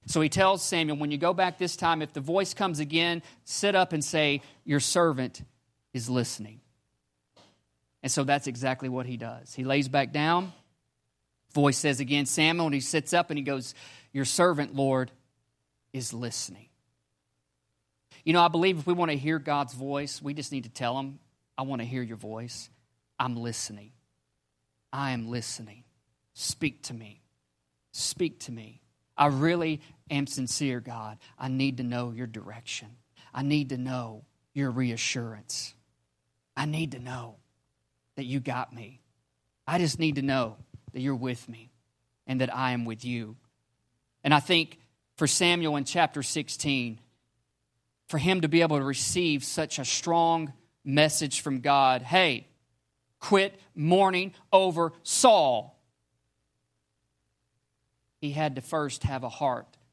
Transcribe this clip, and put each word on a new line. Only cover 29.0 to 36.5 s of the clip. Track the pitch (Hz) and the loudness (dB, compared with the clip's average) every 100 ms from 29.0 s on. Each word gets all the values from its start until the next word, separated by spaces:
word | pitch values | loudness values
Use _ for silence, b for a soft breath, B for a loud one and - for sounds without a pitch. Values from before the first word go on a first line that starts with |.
| _ - | _ 2
I | 147 | 4
really | 135 160 175 160 151 B B - | 4 2 2 0 -4 B B -6
am | 143 139 | -4 -4
sincere, | - 127 - 139 123 | -4 -4 -2 -2 -4
God. | 120 117 110 104 B B | -8 -12 -12 -16 B B
I | 131 | -4
need | 131 139 127 | 0 0 -2
to | |
know | 120 123 123 | -4 -4 -4
your | 113 123 | -6 -10
direction. | 110 101 110 - - 107 117 _ _ B | -10 -14 -16 -12 -12 -12 -20 _ _ B
I | 127 | -4
need | 143 151 135 | 2 2 0
to | 127 | -4
know | 127 127 117 110 - _ _ | -4 -4 -6 -12 -20 _ _
your | 139 139 | -4 -2
reassurance. | 120 123 113 - 127 117 107 - - - - _ _ _ _ _ _ _ | 0 -2 -2 -4 -4 -6 -10 -10 -10 -10 -14 _ _ _ _ _ _ _